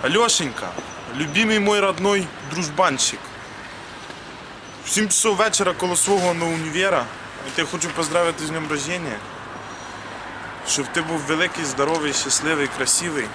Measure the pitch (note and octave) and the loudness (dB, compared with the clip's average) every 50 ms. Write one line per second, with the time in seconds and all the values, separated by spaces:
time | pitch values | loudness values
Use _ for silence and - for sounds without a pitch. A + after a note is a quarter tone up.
0 | - B2+ F3+ G#3+ A#3 A3+ - - E3+ C3+ A2 - G2+ F2+ E2+ - - - - - | 2 4 4 4 4 4 4 2 0 -2 -4 -6 -8 -6 -6 -8 -10 -10 -12 -12
1 | - - A#2+ C3+ D#3 D3+ D3 F#3+ A3+ G#3+ A3 G#3+ G3+ G#3 G#3 G#3 G3 G3 F3+ D#3 | -12 -10 -4 -4 -4 0 2 2 4 4 4 4 4 4 4 4 4 2 2 2
2 | F#3 G3+ G3+ G3 F#3 D3+ - - - C#3 E3 E3+ F3 D3+ D3 F3+ F#3 E3+ C3+ C3 | 2 4 4 4 2 -2 -8 -12 -10 -6 -4 -4 -4 -2 2 4 4 4 4 2
3 | - - - - - - - - - - - - - - - - - - - - | 0 0 0 -4 -10 -14 -14 -14 -14 -14 -14 -14 -14 -14 -14 -14 -14 -14 -14 -14
4 | - - - - - - - - - - - - - - - - - - - G3+ | -14 -14 -14 -14 -14 -14 -14 -14 -14 -14 -16 -16 -16 -16 -16 -12 -4 -2 0 2
5 | G#3+ G3 - - - A3+ G3+ F#3 G#3+ A3 - - G3+ F#3 F3 - F#3 F3+ F3 E3 | 2 2 2 4 4 4 4 4 4 4 4 4 2 2 2 2 0 2 2 2
6 | - F#3+ G3+ G3 F3+ F3+ E3+ E3+ E3+ E3+ E3 D#3+ D#3+ D#3+ D3 F3 F#3 G3 F#3 C#3 | 4 4 4 4 6 4 2 2 0 0 0 0 -2 -2 0 2 4 4 4 4
7 | A#2+ A#2 - - - - - - - C3+ - - D#3+ - - E3+ E3 E3+ C#3+ D#3 | 2 0 -6 -12 -12 -12 -12 -10 -10 -4 -2 -2 -2 -2 -2 -2 -2 -2 0 -2
8 | E3 D3 D#3+ F3 F3 E3+ D#3+ - D#3 D3+ D#3+ D#3+ D#3 D3 D#3 C#3+ C#3 D3+ F3+ F3+ | 0 2 4 4 4 4 2 -2 -4 -4 -4 -4 -2 -2 -2 -2 -2 -2 -4 -4
9 | E3+ C#3+ A2 G#2 G2+ - - - - - - - - - - - - - - - | -4 -4 -6 -6 -8 -10 -12 -12 -12 -12 -12 -12 -10 -12 -12 -12 -12 -12 -12 -12
10 | - - - - - - - - - - - - - - - D3 C3+ B2+ - E3+ | -12 -12 -12 -10 -10 -10 -10 -10 -10 -10 -10 -8 -2 -2 0 0 -2 0 0 -2
11 | D#3+ D#3+ E3 D#3 C#3 C3+ D#3+ D#3+ F3+ F3 - E3+ D#3+ C#3 A2+ C3+ C#3 D3+ E3 E3 | 0 0 -2 -2 0 0 2 2 2 0 0 -2 -4 -4 2 2 2 2 2 2
12 | D3+ D3 C3+ - - C3+ C3 - D3 D#3 D#3+ D3 C#3+ C3 - C3 C3 B2 - - | 0 0 0 0 2 2 2 2 2 2 2 2 2 0 0 -2 2 2 2 2
13 | F3 F3 D#3 C#3+ A2+ G#2+ G#2 | 2 0 -2 -2 -4 -4 -6